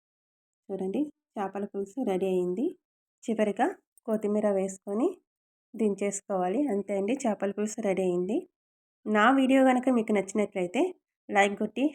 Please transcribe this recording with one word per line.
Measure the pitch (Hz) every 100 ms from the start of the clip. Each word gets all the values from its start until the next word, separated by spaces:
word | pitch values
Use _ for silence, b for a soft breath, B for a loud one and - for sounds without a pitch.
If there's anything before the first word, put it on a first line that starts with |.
| _ _ _ _ _ _ -
చూడండి, | 190 190 214 294 - _
చేపల | - 196 202 202
పులుసు | 202 196 -
రెడీ | 233 185 190
అయింది. | 185 180 180 311 - _ _ _ _
చివరిగా | - 214 208 202 285 392 _ _ -
కొత్తిమీర | 214 214 208 208
వేసుకొని | 196 190 190 - 202 320 - _ _ _ _ _
దించేసుకోవాలి. | 214 214 190 202 196 - 190 180 214 294
అంతే | 202 202 196
అండి, | 202 269
చేపల | 226 202 202
పులుసు | 202 214 214
రెడీ | 208 190
అయింది. | 185 180 180 262 370 _ _ _ _ _ -
నా | 214 220
వీడియో | 269 262 269
కనుక | 262 247 254
మీకు | 247 220
నచ్చినట్లయితే | 214 190 214 202 196 175 208 359 - _ _ -
లైక్ | 208 202 202
కొట్టి, | 214 240 285